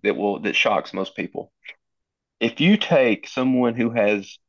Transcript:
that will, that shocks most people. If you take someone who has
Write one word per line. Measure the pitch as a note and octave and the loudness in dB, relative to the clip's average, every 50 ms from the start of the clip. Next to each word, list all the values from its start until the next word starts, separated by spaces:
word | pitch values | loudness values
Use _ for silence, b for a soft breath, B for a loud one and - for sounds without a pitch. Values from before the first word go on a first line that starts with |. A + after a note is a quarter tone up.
that | - G2+ - | -2 -2 0
will, | - G2+ G2+ G2+ - | 0 0 -2 -2 -2
that | - G2+ - | -4 -2 0
shocks | - - A2+ G#2+ E2+ - - - | 0 0 2 0 -2 -4 -6 -8
most | F#2+ F#2+ - - | -8 -8 -8 -8
people. | - F#2 - - - - - _ _ B B B _ _ _ _ _ _ _ _ _ _ _ _ _ | -10 -10 -8 -8 -12 -14 -14 _ _ B B B _ _ _ _ _ _ _ _ _ _ _ _ _
If | A2+ A#2 - - | -4 -4 0 2
you | D3 F3+ G#3+ G#3 | 4 4 4 4
take | - - F3+ C#3+ B2+ A#2+ G#2+ - - - | 2 2 4 4 4 4 2 0 -4 -10
someone | - C3+ B2+ C3 B2+ B2+ B2 A#2+ A2 | -6 -2 0 0 2 2 2 0 0
who | B2 A#2 A#2 | 0 -2 -2
has | A2+ A#2+ G#2 G#2 G#2 G#2 G2 - - - _ | 0 0 2 2 2 0 -4 -10 -18 -20 _